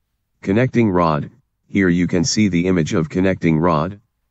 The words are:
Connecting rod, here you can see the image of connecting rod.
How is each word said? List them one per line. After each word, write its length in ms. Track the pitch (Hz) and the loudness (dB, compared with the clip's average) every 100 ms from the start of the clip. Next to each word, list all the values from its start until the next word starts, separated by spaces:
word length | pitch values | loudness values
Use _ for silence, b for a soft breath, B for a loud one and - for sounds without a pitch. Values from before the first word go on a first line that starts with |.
| _ _ _ _ | _ _ _ _
Connecting 500 | - 104 127 120 110 | -2 0 0 2 2
rod, 400 | 90 85 76 - - _ _ _ | 2 0 -2 -6 -16 _ _ _
here 220 | 101 92 | 0 2
you 180 | 87 87 | 2 0
can 160 | 90 | 0
see 240 | 80 - 104 | 0 0 0
the 200 | 87 90 | 0 0
image 260 | 90 76 | 0 0
of 160 | 104 80 | -2 -2
connecting 500 | 92 95 92 85 78 | -2 0 0 0 2
rod. 400 | 90 78 82 101 _ _ _ | 2 0 -2 -8 _ _ _